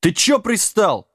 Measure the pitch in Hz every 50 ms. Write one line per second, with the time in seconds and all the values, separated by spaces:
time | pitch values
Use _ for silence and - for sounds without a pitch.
0 | - 170 170 - - - 285 269 - 220 240 202 - - - - 214 185 135 104
1 | 92 _ _